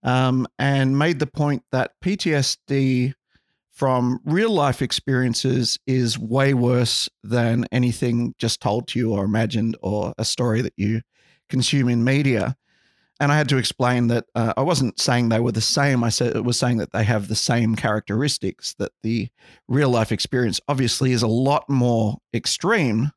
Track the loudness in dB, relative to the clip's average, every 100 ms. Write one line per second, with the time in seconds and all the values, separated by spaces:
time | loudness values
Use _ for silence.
0 | 2 2 2 2 -2 -2 0 2 2 2
1 | 0 0 -4 -2 -2 -2 _ -4 -4 _
2 | -4 -2 0 0 0 -4 -4 0 2 0
3 | -2 -4 _ _ _ _ _ -4 0 2
4 | 0 -2 -2 0 2 2 2 0 -2 -4
5 | -2 0 0 0 0 0 -2 -4 -2 0
6 | 0 -2 -2 0 2 2 2 2 2 -2
7 | -6 _ -4 0 2 0 0 0 0 0
8 | -2 0 -2 -4 -4 -2 -2 -2 -2 -2
9 | 0 0 0 0 0 0 -2 -2 -4 -2
10 | -4 -4 -4 -2 0 0 -2 -2 -2 -2
11 | -6 _ _ _ _ -2 0 2 2 2
12 | 2 2 2 0 -2 -6 _ _ _ _
13 | _ _ 0 2 2 0 0 -2 0 2
14 | 2 0 -2 -2 -2 0 0 0 0 -2
15 | 0 2 2 2 0 0 -2 0 2 2
16 | 0 0 -2 0 -2 0 0 0 -2 -2
17 | 0 0 -2 -4 0 0 2 0 0 -2
18 | -2 -2 -2 -2 -6 -8 -12 -8 -8 _
19 | -4 -4 -4 _ -20 -20 -4 0 2 2
20 | 2 -2 -2 0 0 -2 -4 -2 0 0
21 | 0 2 2 2 2 0 0 0 2 2
22 | 0 -4 _ -6 -4 -4 0 2 2 0
23 | -2